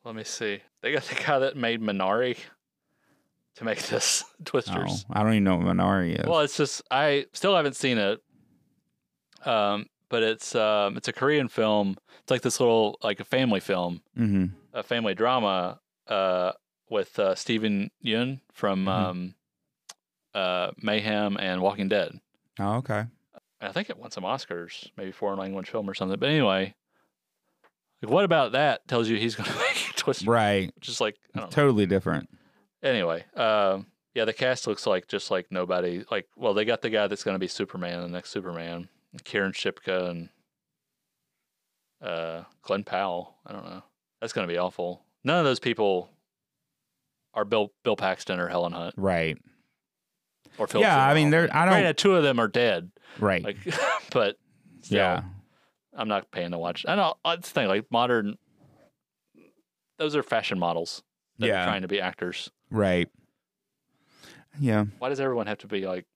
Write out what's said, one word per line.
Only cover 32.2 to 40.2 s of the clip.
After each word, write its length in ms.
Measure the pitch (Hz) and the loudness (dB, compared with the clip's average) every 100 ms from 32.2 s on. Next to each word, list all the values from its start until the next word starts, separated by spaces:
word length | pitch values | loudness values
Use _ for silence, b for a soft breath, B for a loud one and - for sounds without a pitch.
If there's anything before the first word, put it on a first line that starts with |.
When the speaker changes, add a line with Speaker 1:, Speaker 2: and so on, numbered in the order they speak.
| - b b b b _ | -6 b b b b _
Speaker 1:
Anyway, 420 | 139 120 85 82 - - | 0 0 0 -2 -6 -2
um, 500 | 117 107 101 98 98 _ _ | 2 4 4 2 -4 _ _
yeah, 100 | 120 | -2
the 80 | 110 | -2
cast 340 | 110 127 123 - | 0 0 0 -2
looks 200 | 104 - | -2 0
like, 200 | 92 - | 0 -2
just 220 | 101 - | -8 -2
like 200 | 95 90 | -4 -2
nobody. 540 | 92 90 90 90 87 110 | -4 -2 0 0 -4 -6
Like, 180 | 104 - - | -8 -8 -4
well, 160 | 117 | 0
they 120 | 101 | 2
got 180 | 107 113 | 2 0
the 80 | 117 | 0
guy 160 | 110 101 | 0 0
that's 180 | 101 | -2
gonna 140 | 107 95 | -4 -2
be 100 | 92 | -4
Superman, 540 | - 98 95 87 87 | -4 -6 -6 -8 -6
the 60 | 87 | -8
next 220 | 90 - | -10 -8
Superman, 580 | 107 92 85 85 85 87 _ _ - | -10 -8 -10 -8 -10 -12 _ _ -20
Kieran 280 | - 104 98 | -6 -2 -2
Shipka 580 | - 98 - - 92 90 | -2 -6 -6 -4 -2 -2
and, 180 | 85 | -6